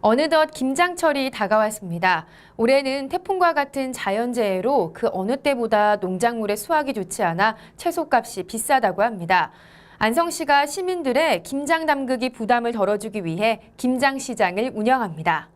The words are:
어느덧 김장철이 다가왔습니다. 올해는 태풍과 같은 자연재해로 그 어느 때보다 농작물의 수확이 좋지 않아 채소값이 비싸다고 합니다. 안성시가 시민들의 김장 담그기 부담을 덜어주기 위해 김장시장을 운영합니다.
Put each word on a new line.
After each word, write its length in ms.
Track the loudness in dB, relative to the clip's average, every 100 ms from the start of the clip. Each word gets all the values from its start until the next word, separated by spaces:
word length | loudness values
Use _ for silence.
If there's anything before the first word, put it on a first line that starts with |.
어느덧 500 | 2 2 4 2 2
김장철이 800 | 0 -4 0 0 2 0 0 -2
다가왔습니다. 960 | -2 0 2 2 -2 -8 -2 2 0 -2 -20 -20 -2
올해는 520 | 2 4 2 -4 -4
태풍과 440 | -6 -4 2 2
같은 380 | 2 -2 -4 -6
자연재해로 1000 | -4 -2 -2 -2 0 0 0 2 2 0
그 160 | -2 -2
어느 260 | -2 -2 -2
때보다 580 | 0 0 0 2 4 2
농작물의 600 | -2 0 -2 0 -2 -4
수확이 360 | 0 -2 0
좋지 300 | -4 -6 -2
않아 320 | -2 2 0 0 -14 -6
채소값이 680 | -4 -2 0 0 0 -10
비싸다고 580 | -8 -8 0 2 2 2
합니다. 500 | 0 -2 0 2 2 -6 -20 -20 -20 -2
안성시가 680 | 0 2 0 -2 2 2 2
시민들의 760 | -2 -4 -2 0 2 2 0
김장 420 | -2 -6 0 0 2
담그기 460 | 0 0 -2 -2
부담을 420 | -4 0 0 0
덜어주기 520 | 0 0 0 -2 -6 -4
위해 360 | 0 0 0 -8 -4
김장시장을 960 | -2 2 0 -2 -8 -2 0 0 -4 -2
운영합니다. 720 | 0 2 0 -4 -2 -2 -4